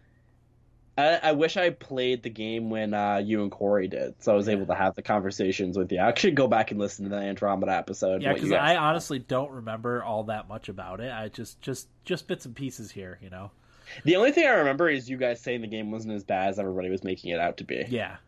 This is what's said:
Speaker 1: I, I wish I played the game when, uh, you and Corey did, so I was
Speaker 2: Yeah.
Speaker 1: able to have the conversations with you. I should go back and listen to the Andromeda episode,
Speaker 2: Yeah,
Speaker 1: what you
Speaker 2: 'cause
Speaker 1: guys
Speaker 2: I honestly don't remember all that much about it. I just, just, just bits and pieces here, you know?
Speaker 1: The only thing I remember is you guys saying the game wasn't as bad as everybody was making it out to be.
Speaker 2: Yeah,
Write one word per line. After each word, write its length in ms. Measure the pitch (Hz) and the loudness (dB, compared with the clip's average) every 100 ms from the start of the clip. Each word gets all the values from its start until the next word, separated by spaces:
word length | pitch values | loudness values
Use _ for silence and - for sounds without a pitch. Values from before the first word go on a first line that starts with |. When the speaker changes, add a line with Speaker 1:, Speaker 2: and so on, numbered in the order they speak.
| _ _ _ _ _ _ _ _ _ - | _ _ _ _ _ _ _ _ _ 2
Speaker 1:
I, 200 | 147 170 | 4 4
I 80 | 156 | 4
wish 240 | 147 160 202 | 4 2 2
I 140 | 180 | 2
played 540 | 170 - 131 127 127 | 0 -4 0 0 0
the 60 | 117 | -4
game 400 | 110 110 113 113 | -6 -4 -4 -2
when, 240 | 110 107 | -2 0
uh, 280 | 104 104 104 | 0 2 2
you 180 | 104 107 | 2 0
and 80 | 101 | 0
Corey 380 | - 101 104 92 | 0 2 2 2
did, 340 | 64 64 - | -2 -6 -2
so 120 | - | 2
I 20 | 104 | 4
was 120 | 104 | 4
Speaker 2:
Yeah. 80 | 104 | 0
Speaker 1:
able 100 | 87 | 0
to 100 | 92 | 0
have 200 | 95 101 | 0 0
the 60 | |
conversations 760 | - 107 95 98 95 95 92 92 | 0 0 0 0 0 0 -2 -2
with 120 | 92 | 0
you. 80 | 90 | 2
I 120 | 104 | 2
should 220 | 117 208 143 | 4 2 4
go 140 | 127 | 4
back 220 | 113 110 | 4 2
and 80 | 104 | -2
listen 240 | 101 - 98 | -4 -4 -6
to 40 | |
the 60 | 101 | -4
Andromeda 560 | 101 98 101 95 95 | -4 -2 0 0 0
episode, 500 | 90 - 95 92 92 | 0 -2 -2 0 0
Speaker 2:
Yeah, 100 | 135 | 0
Speaker 1:
what 60 | 143 | 0
you 20 | 151 | 2
Speaker 2:
'cause 20 | |
Speaker 1:
guys 200 | 95 147 | 4 4
Speaker 2:
I 40 | 170 | 4
honestly 420 | 151 165 - 139 | 2 2 -2 -6
don't 320 | - 131 143 | -2 -2 -2
remember 520 | 127 113 113 120 120 | -8 -10 -6 -2 -2
all 220 | 107 110 107 | -2 -4 -4
that 240 | 107 90 | -6 -8
much 180 | 110 - | -12 -10
about 320 | 95 92 95 | -12 -10 -10
it. 100 | 123 | -8
I 200 | 113 110 | -8 -10
just, 320 | - 110 - | -10 -14 -12
just, 260 | - 127 - _ | -8 -8 -10 _
just 240 | - 175 - | -6 -6 -4
bits 180 | 170 131 | -8 -8
and 80 | |
pieces 380 | 117 139 - 104 | -10 -10 -10 -14
here, 260 | 101 92 87 | -12 -14 -14
you 80 | 98 | -16
know? 220 | 92 101 - _ _ - - | -14 -14 -18 _ _ -18 -2
Speaker 1:
The 140 | 139 180 | 4 6
only 160 | 247 | 6
thing 120 | 294 302 | 6 6
I 100 | 226 | 6
remember 340 | 147 147 170 | 4 4 2
is 200 | 139 117 | 2 -2
you 60 | 131 | -2
guys 240 | 123 120 | 0 0
saying 220 | - 123 | -4 -4
the 60 | 113 | -4
game 220 | 110 107 | -6 -6
wasn't 260 | 110 110 104 | -6 -6 -6
as 100 | 98 | -2
bad 240 | 95 95 | 0 0
as 100 | 98 | 0
everybody 300 | 95 92 92 | -2 -2 -2
was 120 | 95 95 | -2 -4
making 260 | 92 87 | -6 -4
it 80 | 85 | -2
out 160 | 85 - | -2 -2
to 60 | |
be. 220 | - - - | -6 -6 -4
Speaker 2:
Yeah, 300 | 120 92 98 | -4 -4 -10